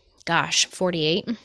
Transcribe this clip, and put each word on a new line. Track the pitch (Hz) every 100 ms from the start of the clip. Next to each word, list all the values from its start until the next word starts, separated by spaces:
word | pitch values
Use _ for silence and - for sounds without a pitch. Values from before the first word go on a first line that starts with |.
| _ _ -
gosh, | 165 156 - -
forty-eight. | - 185 175 156 175 - 226